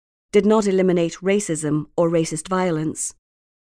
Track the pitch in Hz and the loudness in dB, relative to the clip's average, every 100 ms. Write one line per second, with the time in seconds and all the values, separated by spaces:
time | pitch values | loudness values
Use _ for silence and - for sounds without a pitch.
0 | _ _ _ 208 202 220 208 190 185 175 | _ _ _ 2 4 2 2 2 2 2
1 | 170 - 185 208 202 160 156 151 147 - | -2 -4 -2 0 0 -4 -2 -2 -4 -2
2 | 170 170 160 156 - 185 185 156 156 - | 0 0 -2 -6 -4 -2 0 -2 -4 -6
3 | - - _ _ _ _ _ | -10 -12 _ _ _ _ _